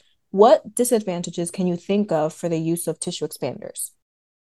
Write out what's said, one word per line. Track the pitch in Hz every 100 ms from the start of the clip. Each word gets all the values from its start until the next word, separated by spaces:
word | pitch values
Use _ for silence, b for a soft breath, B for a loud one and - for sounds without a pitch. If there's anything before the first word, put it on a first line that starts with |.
| _ _ _
What | 190 226 - - -
disadvantages | 240 220 214 175 170 175 170
can | - 180
you | 175
think | - 202 208
of | 156 156
for | - 175
the | 165
use | 165 170 -
of | 165
tissue | 185 - 151
expanders? | - 139 - - - - _ _ _ _ _